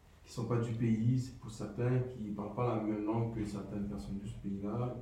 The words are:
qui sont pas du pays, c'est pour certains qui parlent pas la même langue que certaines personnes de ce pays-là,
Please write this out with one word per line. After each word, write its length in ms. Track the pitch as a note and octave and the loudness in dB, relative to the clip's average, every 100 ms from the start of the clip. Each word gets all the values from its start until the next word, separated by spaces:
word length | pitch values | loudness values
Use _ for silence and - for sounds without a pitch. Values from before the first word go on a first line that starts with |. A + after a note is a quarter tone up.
| - - | -20 -20
qui 80 | - | -12
sont 120 | - | -6
pas 140 | A2+ A#2 | 0 2
du 140 | A2+ | 2
pays, 460 | A2+ A2+ A2 A#2+ C3 | 2 4 6 6 4
c'est 200 | - - | 2 -6
pour 120 | A#2 | -10
certains 500 | - G#2 A#2+ B2 B2+ B2 | -8 -6 0 2 4 2
qui 140 | - G#2 | -2 -4
parlent 240 | G2+ G#2 | -4 -4
pas 220 | B2 A#2+ G#2+ | 0 2 2
la 60 | |
même 220 | G#2+ G#2 | 2 0
langue 300 | G#2+ A2+ A#2 | 2 2 0
que 100 | A2+ G2 | 0 -2
certaines 420 | G2+ F#2+ G#2 G2 | -4 -4 -4 -4
personnes 300 | G2 - G2 | -4 -4 -6
de 40 | G2+ | -6
ce 80 | - | -6
pays-là, 580 | G2+ G2 G2+ A#2 B2+ A#2+ | -6 -4 -2 0 -2 -2